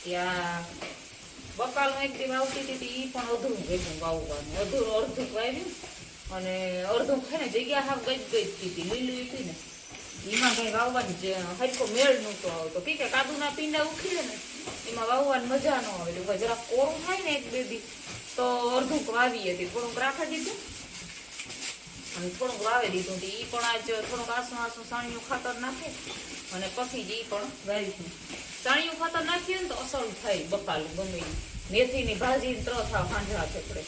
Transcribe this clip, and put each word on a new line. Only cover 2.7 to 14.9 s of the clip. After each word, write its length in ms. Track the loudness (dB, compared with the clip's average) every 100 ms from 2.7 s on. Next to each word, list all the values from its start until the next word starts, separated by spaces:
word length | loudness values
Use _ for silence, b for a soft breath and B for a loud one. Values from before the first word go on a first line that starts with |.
| -4
હતી, 180 | -4 -4
ઈ 60 | -2
પણ 180 | -2 0 0
અધૂરું 280 | 0 -2 0
ભેગું 300 | 0 0 0
વાવવાનું. 560 | 0 0 -2 -4 -4 -2
અધૂરું 320 | 0 2 4 2
અડધું 380 | 2 -2 -2
વાવ્યું 380 | 0 0 -2 -4 -6 -10 -10 -12 -10 -6 -4
અને 200 | -2 -2 0 -2
અડધું 380 | 2 2 4 2 2
છે 100 | -2
ને 100 | 0
જગ્યા 400 | 0 2 2 2
હાવ 120 | 0 0
ગઈ 140 | -2 2
ગઈ 140 | 2 2
જ 60 |
હતી, 360 | -2 -4 -2 0
લીલી 320 | 0 0 -2
હતી 200 | -4 -4
ને. 120 | -6 -6 -10 -12 -12 -12 -10 -8 0
ઈમાં 280 | 6 6 6
કાંઈ 160 | 4
વાવવાની 480 | 4 4 4 0 -2
જ 40 | 0 0 -2 0
હરખો 260 | 0 2 2
મેળ 280 | 6 8 8
નહોતો 260 | 4 -2 -2
આવતો. 300 | -2 -2 -2
કે, 140 | -2
કે 120 | 0 2
કાદુના 420 | 4 2 0 -2 0
પીંડા 260 | 0 2
ઉખીએ 380 | 2 0 0 0
ને, 140 | -2 -4 -6 -6 -6 -6
એમાં 180 | -4